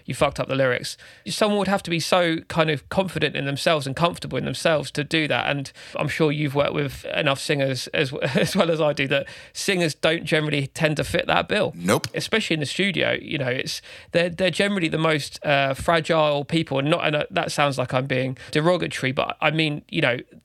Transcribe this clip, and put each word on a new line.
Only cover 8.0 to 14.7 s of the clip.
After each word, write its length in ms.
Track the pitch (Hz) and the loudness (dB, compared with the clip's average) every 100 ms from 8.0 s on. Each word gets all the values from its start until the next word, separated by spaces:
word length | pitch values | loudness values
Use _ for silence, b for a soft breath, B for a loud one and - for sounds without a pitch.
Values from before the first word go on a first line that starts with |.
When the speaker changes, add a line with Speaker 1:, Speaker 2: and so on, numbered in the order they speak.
| 131 | -2
Speaker 1:
<laughs> 100 | 139 143 | -2 0
as 200 | 151 196 | 2 2
well 160 | 190 170 | 2 2
as 120 | 156 | 2
I 100 | 151 | 0
do 160 | 139 139 | 0 0
that 180 | 139 - B B | 0 -2 B B
singers 400 | - - 185 170 | -8 -2 2 0
don't 300 | - 165 165 | 2 0 0
generally 420 | 160 156 151 147 139 | 2 0 2 -2 -4
tend 300 | - 160 147 | 0 0 0
to 60 | |
fit 220 | 143 170 - | -2 -2 2
that 220 | 165 - | 2 2
bill. 240 | - 127 | 0 0
Speaker 2:
Nope. 320 | 85 87 127 - | -2 0 0 0
Speaker 1:
Especially 380 | - - 220 - | -6 -2 -2 0
in 60 | 160 | -2
the 60 | 143 | -2
studio, 500 | - 202 151 120 127 | -2 -2 0 0 -2
you 180 | - 147 | -4 -4
know, 100 | 127 | -2
it's, 320 | 131 - - B B B | -2 -4 -8 B B B
they're, 160 | 170 175 | 0 0
they're 220 | 165 185 | 0 -2
generally 380 | 170 202 | 0 0